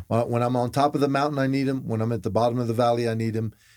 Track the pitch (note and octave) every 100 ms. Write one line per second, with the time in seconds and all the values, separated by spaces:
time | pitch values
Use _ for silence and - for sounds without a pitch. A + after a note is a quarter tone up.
0 | - A2 A#2+ A#2+ A#2+ B2+ B2 C3+ C#3+ D3
1 | C#3 C#3 D3 C#3 C3+ C3+ C3+ C3+ A#2+ A2
2 | A2+ A#2 A2 G#2 A#2+ B2 A#2 A2+ A#2+ A#2+
3 | A#2 A2+ A2+ A2 A2 - _